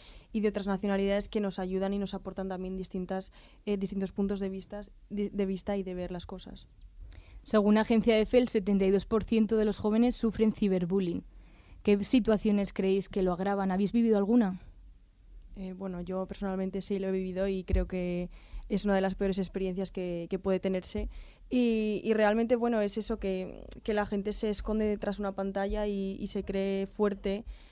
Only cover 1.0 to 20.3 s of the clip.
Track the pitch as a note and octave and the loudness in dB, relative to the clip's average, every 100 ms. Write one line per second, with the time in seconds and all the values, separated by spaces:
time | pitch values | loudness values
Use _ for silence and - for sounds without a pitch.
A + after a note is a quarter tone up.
1 | G3 G3+ G3+ A3 G3+ F#3 F#3 F#3+ F#3+ G3+ | 2 0 0 -2 -2 -4 -4 -2 -2 -2
2 | G3 F#3+ F#3+ F#3 F#3+ F#3 F#3 F#3+ F#3 F#3+ | -4 -6 -8 -8 -6 -6 -6 -8 -6 -8
3 | F3+ F#3+ F3 - - - - G3+ G3 G3 | -4 -6 -8 -16 -20 -12 -4 -2 -2 -4
4 | F#3+ - G3 G3+ F#3+ F#3+ - G#3 G3 - | -4 -2 -2 0 -4 -6 -10 -12 -14 -18
5 | - G3+ G#3 G3 F#3+ F#3 - G3+ F#3 F3+ | -10 -6 -4 -2 -2 -2 -2 -4 -4 -6
6 | F3 F3+ - F#3 - - - - - - | -6 -8 -10 -12 -14 -16 -18 -20 -20 -18
7 | - - - - - A3 G3+ G#3+ G#3+ A3+ | -18 -18 -20 -18 2 4 6 6 6 4
8 | A3 A3 G#3+ B3 B3 A3 F#3+ G3+ F#3+ G3 | 6 4 6 4 4 2 2 4 4 4
9 | - A3+ - A3+ G#3+ A3 G#3+ G3+ G#3 A3 | 2 0 2 2 4 2 2 0 0 4
10 | A#3+ - A3+ G3 A3 - G#3 F#3 E3+ G3 | 4 2 -2 2 2 2 2 2 2 0
11 | F3+ E3+ - - - - - - - G3+ | 0 -4 -8 -18 -20 -20 -20 -4 2 2
12 | G3 C4 G#3 G#3+ G#3+ G3+ G3 - F#3+ G3 | 4 4 4 2 4 2 0 0 2 2
13 | F#3 G3+ F#3 F3 G3 G3 F#3+ F#3 G3+ A#3 | 0 0 0 0 0 0 0 2 2 4
14 | A#3 G#3 G3 A#3+ G3+ F#3 - - - - | 4 4 6 4 4 0 -12 -20 -20 -20
15 | - _ - - - G3 F#3+ F#3 F#3+ F3+ | -20 _ -20 -20 -18 -12 -12 -8 -8 -8
16 | F3 F#3 F#3 - G3 F#3+ F#3+ F#3+ - G3+ | -6 -6 -6 -4 -4 -2 -2 -4 -4 -2
17 | F#3+ F#3+ F#3 F3+ G3 F#3+ F3 F#3 F3+ F#3 | -2 -2 -2 -2 -2 -2 0 0 0 -2
18 | F3+ F3 F3+ - - - - G3+ G#3 G3 | -2 -4 -6 -10 -14 -14 -4 -2 2 2
19 | F#3+ F#3+ G3 F#3+ F3+ F#3+ F#3 F3+ F#3 - | 2 0 0 0 -2 -4 -4 -4 -6 -6
20 | F3+ E3+ E3+ | -4 -6 -4